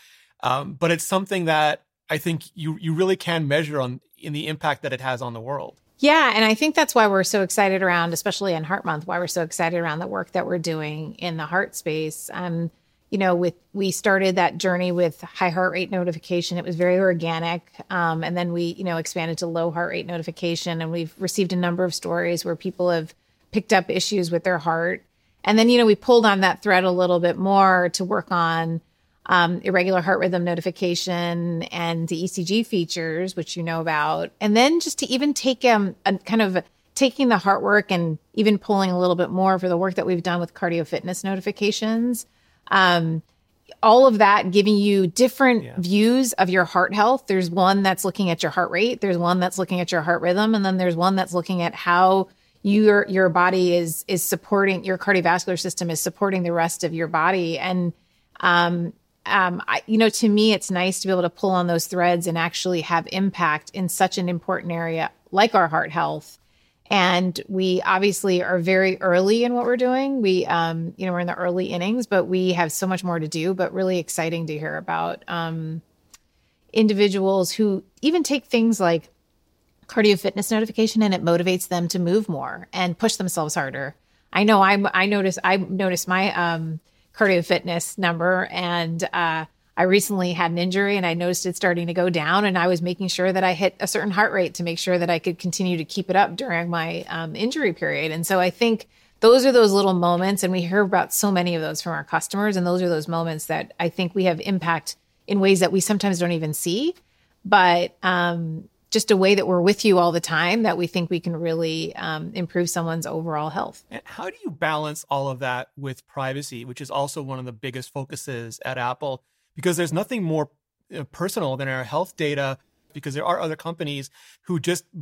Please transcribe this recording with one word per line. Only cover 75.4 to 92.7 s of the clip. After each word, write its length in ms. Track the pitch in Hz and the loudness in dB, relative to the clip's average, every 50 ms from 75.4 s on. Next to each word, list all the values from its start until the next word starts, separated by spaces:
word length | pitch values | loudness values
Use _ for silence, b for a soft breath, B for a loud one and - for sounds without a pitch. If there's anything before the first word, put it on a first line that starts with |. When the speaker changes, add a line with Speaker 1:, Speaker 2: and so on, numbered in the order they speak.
| 165 165 160 160 160 160 160 165 - _ _ _ _ _ - _ _ _ _ _ _ _ _ _ _ _ | -4 -6 -6 -6 -8 -8 -10 -10 -12 _ _ _ _ _ -20 _ _ _ _ _ _ _ _ _ _ _
Speaker 2:
individuals 800 | - - 220 214 208 196 208 208 190 196 190 190 196 190 180 170 | 0 2 2 4 4 4 2 2 2 2 2 2 2 2 0 0
who 320 | - - 220 208 190 196 - _ _ _ | 0 0 0 0 0 -2 -6 _ _ _
even 200 | - 294 330 359 285 | 0 0 2 2 0
take 220 | - 285 269 - | 0 -2 -4 -2
things 320 | _ - 233 226 233 220 - | _ 0 2 4 2 2 2
like 300 | 190 170 170 160 - _ _ _ _ _ _ _ _ _ _ _ _ _ _ _ _ | 2 2 2 0 -2 _ _ _ _ _ _ _ _ _ _ _ _ _ _ _ _
cardio 320 | - - 233 208 214 196 170 | -4 0 4 4 4 4 4
fitness 320 | - 196 - 202 196 - | 0 -2 -2 -2 -2 0
notification 520 | 226 214 226 220 - - 226 214 - 220 | 0 0 0 -2 0 0 0 2 2 2
and 120 | 214 202 190 | 2 2 2
it 100 | 175 - | 2 2
motivates 440 | 170 170 170 175 190 180 185 - - | 2 2 2 2 0 0 -2 -2 -4
them 180 | 180 175 175 165 | -2 -2 -2 -2
to 100 | - 180 | -2 -2
move 300 | 175 170 180 220 214 - | 0 2 2 0 0 -2
more 380 | 165 135 135 127 - - 180 - | -6 -6 -8 -10 -10 -12 -14 -10
and 260 | - 190 185 175 165 - | -6 -4 -4 -4 -2 -2
push 180 | - 220 - | -2 -2 -2
themselves 380 | - 196 175 - 175 156 151 - | -2 -4 -4 -2 -4 -4 -2 -2
harder. 400 | 175 143 135 131 135 139 135 - _ _ _ _ _ _ _ | -4 -4 -4 -6 -8 -8 -10 -10 _ _ _ _ _ _ _
I 100 | - 175 | 0 2
know 200 | 208 208 220 196 | 4 6 6 6
I'm, 240 | 190 185 202 202 202 - | 6 6 4 4 2 0
I 140 | - 185 190 | 0 0 0
notice, 320 | 202 208 202 190 190 175 - - | 2 0 0 0 -2 -2 -2 0
I 140 | 180 190 196 | 0 2 0
noticed 500 | 185 170 190 190 196 185 180 170 - 185 | 0 -2 -2 -2 0 0 -2 -2 -2 -2
my, 260 | 185 185 190 208 - | 0 0 0 0 -2
um, 460 | - 175 170 165 165 160 160 160 156 - _ _ _ _ _ _ | -2 -2 -2 -2 -4 -4 -6 -8 -10 -12 _ _ _ _ _ _
cardio 300 | - 220 196 190 170 165 | 0 2 2 4 2 2
fitness 540 | - 175 170 - 175 170 170 - - - - | 2 0 0 0 -2 -4 -4 -4 -6 -6 -2
number, 500 | 190 175 170 165 170 180 185 180 190 - | -2 -2 0 0 0 2 2 0 0 -4
and, 560 | - 180 180 175 175 175 170 165 165 165 185 - | -4 -6 -4 -2 -2 -2 -2 -2 -4 -4 -4 -4
uh, 320 | - 175 170 165 160 160 156 - _ _ _ _ _ | -2 -2 -2 -2 -2 -4 -6 -10 _ _ _ _ _
I 80 | - | 0
recently 500 | 175 185 190 208 196 - 208 185 180 180 | 2 4 4 2 2 0 -2 -2 -2 -2
had 180 | 175 175 175 165 | -2 -2 -2 -2
an 60 | 170 | 0
injury 400 | 175 175 185 180 196 202 202 202 | -2 -2 -2 0 0 0 0 0
and 80 | 196 185 | 0 0
I 80 | 170 | -2
noticed 320 | 165 170 175 180 180 - - | -2 -2 -2 -2 -2 -2 -4
it 120 | 185 175 | -6 -4
starting 320 | - - 185 175 175 170 170 | -2 -2 0 0 0 -2 -2
to 60 | 170 | -2
go 140 | 185 175 185 | 0 0 0
down, 380 | 170 165 151 156 175 202 208 | 0 0 0 0 2 2 2
and 100 | 202 185 | 2 0
I 120 | 180 170 | 2 2
was 120 | 185 | 2